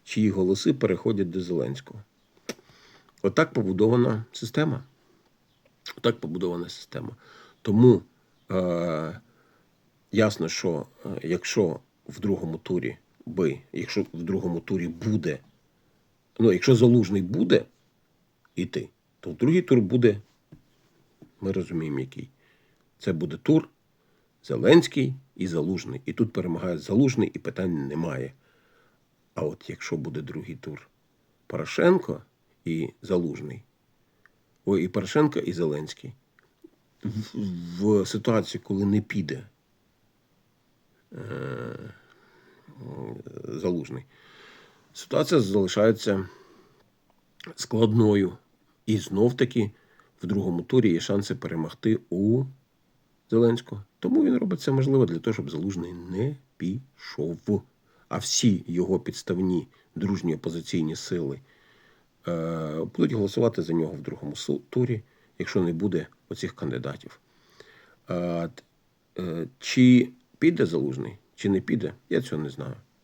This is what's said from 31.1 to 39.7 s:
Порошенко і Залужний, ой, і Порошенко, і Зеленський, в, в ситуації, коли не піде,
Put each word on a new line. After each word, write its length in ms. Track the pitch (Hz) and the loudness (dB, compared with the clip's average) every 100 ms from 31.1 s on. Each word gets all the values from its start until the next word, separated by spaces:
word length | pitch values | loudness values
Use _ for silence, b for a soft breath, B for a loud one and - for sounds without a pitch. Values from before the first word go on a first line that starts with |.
| _ _ _ - | _ _ _ -10
Порошенко 760 | - 78 - 170 185 - 73 - _ _ _ 85 | -8 -4 2 2 2 -2 -10 -12 _ _ _ -6
і 240 | 82 76 - | -4 -6 -8
Залужний, 600 | 98 90 85 73 76 65 - _ _ _ _ _ _ _ _ _ - | -2 -2 -2 -6 -12 -14 -18 _ _ _ _ _ _ _ _ _ -2
ой, 180 | 98 | 0
і 40 | 92 | 0
Порошенко, 520 | 107 95 151 151 - | -2 0 2 2 2
і 140 | - | -4
Зеленський, 600 | 82 80 73 78 - 131 - _ _ _ _ - _ _ _ | -2 -2 -2 -8 -12 -16 -18 _ _ _ _ -20 _ _ _
в, 1000 | 107 107 104 - 101 87 87 87 104 104 | -8 -6 -6 -6 -6 -6 -8 -2 2 2
в 40 | 95 | 2
ситуації, 540 | 107 120 110 - - | -2 0 0 0 -6
коли 220 | - 98 101 | -4 0 2
не 160 | 104 | 2
піде, 460 | - 104 80 - - _ _ | 0 -4 -4 -6 -12 _ _